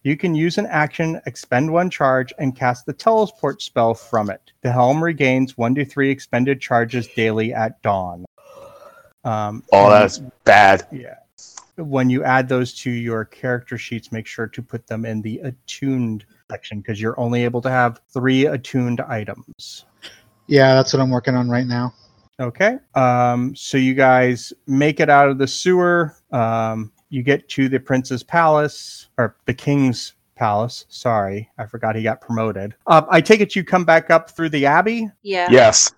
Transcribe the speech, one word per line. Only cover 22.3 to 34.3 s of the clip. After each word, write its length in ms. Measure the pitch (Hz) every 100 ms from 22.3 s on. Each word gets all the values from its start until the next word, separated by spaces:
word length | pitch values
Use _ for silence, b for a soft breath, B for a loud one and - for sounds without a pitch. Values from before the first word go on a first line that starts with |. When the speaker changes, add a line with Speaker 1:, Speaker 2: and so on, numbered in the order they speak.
| -
Speaker 1:
Okay. 400 | 127 - 202 254 _ 135
Um, 600 | 127 123 123 123 123 -
so 220 | - 139
you 160 | 131
guys 600 | 131 131 127 127 123 - - -
make 340 | 135 147 151
it 100 | 151
out 180 | 143 143
of 80 | 135
the 100 | 135
sewer. 680 | - 185 180 175 175 160 _ _
Um, 600 | 127 113 113 113 110 107 _ _
you 120 | 135
get 260 | 123 139 _
to 180 | - 131
the 100 | 131
prince's 440 | - 131 131 123
palace, 840 | - 170 160 151 147 - - - - -
or 180 | 113 _ -
the 80 |
king's 600 | 120 - 143 131 120 - _ _ _
palace. 500 | 113 104 120 - -
Sorry, 600 | - 123 110 98 101 110 -
I 80 | 110
forgot 300 | 117 113 110
he 60 |
got 180 | 110 120
promoted. 520 | - 113 110 98 101 - -
Uh, 160 | 160 156
I 120 | 170
take 200 | 160 214
it 140 | 202 196
you 80 |
come 220 | 175 185 165
back 240 | 165 165
up 220 | 165 -